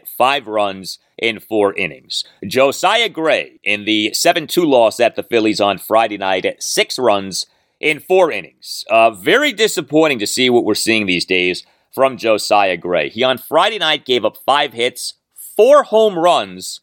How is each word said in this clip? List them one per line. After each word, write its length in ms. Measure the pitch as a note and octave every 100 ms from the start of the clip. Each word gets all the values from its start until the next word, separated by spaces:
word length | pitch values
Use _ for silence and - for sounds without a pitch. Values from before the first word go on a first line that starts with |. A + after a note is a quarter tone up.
| - -
five 300 | B2+ C#3+ G#2+
runs 520 | G#2+ G2+ F#2+ F2+ - _ -
in 220 | A#2 G#2
four 340 | - A2 G2+
innings. 500 | G2 F2+ C2+ - - - -
Josiah 680 | G#2 A2+ C#3 - F3+ F#3+ G#3
Gray 500 | D#3 D#3+ A2+ C#2+ _
in 220 | G2 G#2
the 300 | G#2 G#2+ G#2+
seven 320 | - E3 F3 D3
two 180 | -
loss 340 | E3+ B2+ A2+ -
at 160 | A#2
the 80 | -
Phillies 380 | - A#2 A2 G2+
on 160 | G2+ F#2
Friday 400 | - G#2+ A2+ G2+
night, 300 | F#2+ F#2+ F#2+ -
six 400 | - - - -
runs 460 | A#2+ G2+ F#2+ F2+ - _ _ -
in 220 | D3+ D3
four 320 | - F#3 E3+
innings. 540 | G#2+ D2 _ - - -
Uh, 220 | A2+ A2+
very 420 | G#2 G#2+ A#3 D4
disappointing 640 | G3 A3 - C#3+ D3+ D#3+ B2+
to 60 | G2+
see 220 | - B2
what 160 | A#2+
we're 100 | G#2
seeing 300 | G2+ G#2+ A2+
these 220 | G2 F2 -
days 400 | F#2 F2+ F2+ - _ _
from 220 | - C3 A#2+
Josiah 600 | A2+ G#2 - G#2 G2+ F2+
Gray. 320 | F2 F2 C#2+
He 120 | G#2+
on 140 | B2+ B2
Friday 420 | - D3+ G3+ A3
night 280 | D#3+ D3+ -
gave 180 | B2
up 140 | G#2 -
five 340 | - C#3 D3
hits, 440 | A#2 B2 B2 - - _
four 480 | - - - A#3 D4
home 360 | - A3 A3 F3
runs, 640 | F3 D3+ G2+ F#2 - -